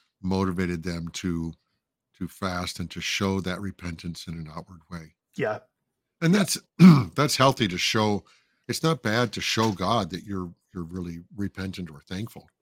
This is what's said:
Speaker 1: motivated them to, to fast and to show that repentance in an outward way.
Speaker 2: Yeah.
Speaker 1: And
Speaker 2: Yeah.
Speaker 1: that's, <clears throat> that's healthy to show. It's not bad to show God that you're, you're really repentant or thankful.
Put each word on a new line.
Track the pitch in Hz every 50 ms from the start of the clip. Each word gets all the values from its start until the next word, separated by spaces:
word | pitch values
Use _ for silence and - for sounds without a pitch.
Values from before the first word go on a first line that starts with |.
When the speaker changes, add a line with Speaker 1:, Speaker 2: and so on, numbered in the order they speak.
| _ _ _ _
Speaker 1:
motivated | 98 95 95 95 98 95 90 90 92 87 87 82 80
them | 90 85 85 82 85
to, | - - - 92 85 85 82 82 80 _ _ _ _ _ _ _ _ _ _ _ _
to | - 92
fast | 85 - - 98 92 90 90 90 87 - -
and | 87 80
to | - 85
show | 82 - - - 101 98 95 95
that | 85 92 90 90
repentance | 101 95 - - 92 90 85 82 - 87 82 - -
in | - 82
an | 85 78 76 78
outward | 82 82 - 92 82 _ -
way. | 90 85 80 78 _ _ _ _ -
Speaker 2:
Yeah. | - 123 110 214 208 - _ _ _ _ _ _ _ _ _ _ -
Speaker 1:
And | 165 165 185
Speaker 2:
Yeah. | 208
Speaker 1:
that's, | 190 - - - - _ _
<clears throat> | - 165 185 156 135 107 82 -
that's | - 147 147 -
healthy | - 131 135 120 - 113
to | 95 87
show. | 90 - - - 110 107 107 104 101 - _ _ _ _ _ _ _ _
It's | - 120 - -
not | 160 160 131
bad | - 110 107 120 123 107 -
to | -
show | - - - 113 110 113
God | 101 85 92 95 113 117 98 80
that | 92 87 -
you're, | 104 101 95 92 87 87 _ _ _ -
you're | 92 85
really | 80 87 92 90 87 85 85 87 - -
repentant | 101 101 92 - - 95 95 90 - 90 80
or | 76 71
thankful. | _ - 90 95 110 - - - - _ _ _